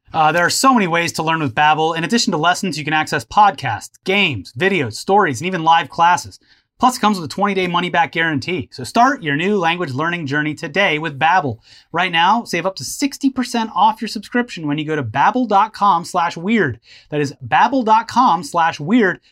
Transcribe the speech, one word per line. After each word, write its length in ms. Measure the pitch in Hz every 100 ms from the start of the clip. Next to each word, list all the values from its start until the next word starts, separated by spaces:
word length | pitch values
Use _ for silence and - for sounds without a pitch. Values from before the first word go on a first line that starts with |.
| _
Uh, 180 | 156 156
there 140 | 165 170
are 40 |
so 240 | - 269
many 140 | 240 180
ways 240 | 170 170
to 100 | -
learn 200 | 160 160
with 120 | 143
Babbel. 420 | 147 151 151 160 165
In 100 | 170
addition 260 | 233 220
to 60 | 165
lessons, 380 | 165 180 190 147
you 80 |
can 100 | 147
access 300 | 156 156 151
podcasts, 680 | - - 208 - 131 101 - _
games, 480 | - 202 185 113 - 123
videos, 360 | 190 190 120
stories, 480 | - - 202 180 117
and 60 | 175
even 160 | 180
live 260 | 160 165 160
classes. 500 | - 170 175 - - _ _ _ -
Plus, 160 | 247 240
it 40 |
comes 200 | 208 196
with 60 | 156
a 80 |
twenty-day 320 | - 202 190 180
money-back 440 | 175 175 170 165
guarantee. 580 | 165 165 147 - 175 -
So 120 | -
start 400 | 120 226 254 277
your 120 | 156 143
new 220 | 185 208
language 340 | 165 175 170
learning 360 | 127 165 175 143
journey 260 | 147 151
today 460 | 147 165 180 196 151
with 180 | 160 135
Babbel. 400 | 156 185 147 107 _ - _
Right 200 | 165 180
now, 320 | 170 175 233
save 240 | 247 175 180
up 80 | -
to 80 |
sixty 480 | 123 - 277 - 269
percent 400 | 262 240 233 220
off 260 | 170 214 214
your 80 | 220
subscription 600 | 214 - 247 240 180 147
when 100 | 151
you 80 | 151
go 100 | 151
to 80 |
babbel 440 | 117 139 165 247 240
dot 260 | 196 214
com 320 | - 202 170 170
slash 320 | 180 170 170
weird. 420 | 180 226 151 113 _ - -
That 100 | 151
is 140 | 143 - 120
babbel 380 | 156 233 269
dot 240 | 220 220 226
com 360 | 233 254 170
slash 360 | - 170 262 247
weird 420 | 151 240 190 165 _